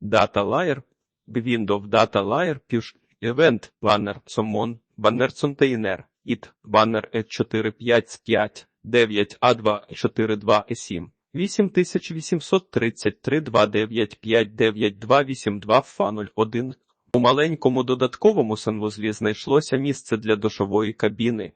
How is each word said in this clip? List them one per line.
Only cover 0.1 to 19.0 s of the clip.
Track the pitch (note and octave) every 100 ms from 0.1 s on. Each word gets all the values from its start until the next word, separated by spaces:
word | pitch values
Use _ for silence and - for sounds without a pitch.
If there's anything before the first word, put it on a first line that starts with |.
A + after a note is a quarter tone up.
| G#2+ G#2 G2+
Layer, | G2+ B2+ F3+ C3+ - _ _ _ _
Windows | B2+ A#2 A#2 G2+ G2+ G2+
Data | G#2+ A2 G#2+
Layer, | G2 B2+ F3 C#3 _
Push, | A#2 - _ _ _
Event, | A2+ B2 D#3+ A2+ - _
Banner, | G#2+ G#2 G#2 G2+ _
Summon, | - A2 G#2 A#2+ A#2 _ -
Banner | G#2+ A#2+ B2+ -
Container, | D3 C#3 C#3 A#2+ G#2+ F#2 - _ -
IT, | A#2 - _
Banner | G#2+ G#2+ G#2+ A2+ -
Е | A2+
чотири | A2 - A#2+ A2 G#2+
п'ять | - A#2 A#2 -
з | -
п'ять | - G#2+ G#2+ - - _
дев'ять | - A#2+ A2+ G#2 G#2 -
А | B2
два | A#2+ G#2+ G#2 -
чотири | - A#2 - A2 G#2+
два | G#2 G#2+ -
Е |
сім, | A#2+ - F2+ F2 _ _
вісім | C#3+ G3 - G3
тисяч | F#3 F3+ F3+ -
вісімсот | D#3+ D#3 F3 - F#3+ -
тридцять | A#2 A2+ - G#2 -
три | - C#3+
два | C#3+ A2 G#2+
дев'ять | G#2 A2 A2+ A2 -
п'ять | A2 A2+ A2
дев'ять | G#2+ A2+ G#2+ A2 G2
два | A2 C3+
вісім | C#3 C3 - G2+
два | G#2 A#2
Фа | - - G3
нуль | G#2+ G2+
один. | - A2 A#2 C3 C3 _ _ _
У | B2
маленькому | B2 C3 D#3 D#3 C3 B2+
додатковому | B2+ B2+ B2+ - G#3 G#3 A#2 G#2+
санвузлі | - A2 G#2+ G#2